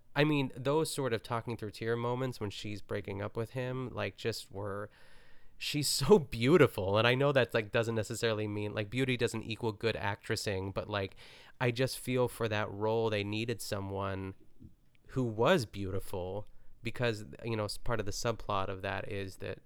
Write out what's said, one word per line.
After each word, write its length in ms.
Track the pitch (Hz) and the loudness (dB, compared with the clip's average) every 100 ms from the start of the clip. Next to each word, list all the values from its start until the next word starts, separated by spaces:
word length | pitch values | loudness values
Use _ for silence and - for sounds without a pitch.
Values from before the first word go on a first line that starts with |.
| - | -6
I 100 | - | 2
mean, 280 | 151 147 131 - | 4 4 0 -2
those 340 | 127 151 156 | 2 2 2
sort 200 | - 131 | 0 0
of 80 | 113 | -2
talking 340 | - 117 110 113 | -2 -4 -2 -6
through 140 | 104 | -6
tear 240 | - 113 117 | -4 -2 0
moments 440 | 120 123 131 120 | 0 0 -2 -4
when 100 | 104 | -6
she's 320 | - 104 101 | -6 -8 -8
breaking 400 | - 107 101 98 | -6 -6 -4 -4
up 120 | 101 117 | -4 -4
with 140 | 113 | -6
him, 380 | 131 127 127 127 | -4 -4 -4 -6
like, 240 | 104 104 - | -4 -4 -2
just 340 | 117 110 - | -4 -4 -8
were, 380 | 98 101 98 107 - - - - - - - | -8 -6 -6 -8 -12 -18 -18 -16 -14 -14 -8
she's 280 | - 147 143 | -4 0 0
so 300 | - 135 214 | 2 8 8
beautiful. 800 | 135 117 120 180 127 - 95 101 | 6 2 6 8 8 6 2 4
And 80 | 117 | 6
I 80 | |
know 160 | 127 143 | 6 6
that, 200 | 139 117 | 6 4
like, 200 | 120 104 | 2 2
doesn't 220 | 120 110 | 2 2
necessarily 540 | 113 101 113 117 107 107 | 0 -2 0 0 0 -2
mean, 240 | 104 104 | -2 -2
like, 140 | 107 101 | -2 -4
beauty 300 | 123 127 123 | 0 0 2
doesn't 240 | 117 113 | 0 0
equal 280 | 104 110 117 | -6 -2 -2
good 240 | 104 113 107 | 0 -2 0
actressing, 760 | 101 104 - 110 - 95 95 | -2 -4 -2 -2 0 -2 -2
but, 160 | 95 95 | -4 -2
like, 260 | 104 98 - - - - - | -2 -2 -6 -18 -20 -20 -2
I 100 | 127 | 0
just 280 | 117 131 - | 2 0 -2
feel 280 | - 127 123 | -2 2 2
for 220 | - 113 | 2 0
that 220 | 107 104 | 0 -2
role 400 | 101 107 113 113 | -2 2 2 2
they 120 | 104 | 2
needed 380 | 101 107 117 117 | 0 -2 -2 -4
someone 720 | - 104 98 98 98 95 95 95 - - - - - - - | -4 -4 -4 -2 -2 -2 -6 -10 -16 -20 -20 -20 -20 -20 -8
who 140 | 127 | -4
was 420 | 123 107 123 185 110 | -2 2 4 4 2
beautiful, 800 | 101 95 95 - 95 90 98 - - - - | -6 -4 -4 -4 -6 -4 -6 -8 -12 -14 -8
because, 440 | 117 - 120 107 104 - | -8 0 0 0 -8 -10
you 100 | 117 | -4
know, 120 | 110 104 | -2 -2
s-, 100 | - | 0
part 240 | - 113 | 0 2
of 60 | 101 | 0
the 60 | |
subplot 560 | - 120 110 - 104 95 | 0 -2 -2 -2 0 0
of 120 | 95 | -2
that 320 | 98 95 - | -4 -4 -4
is 240 | 101 98 - | -6 -6 -8
that, 220 | 101 - | -8 -8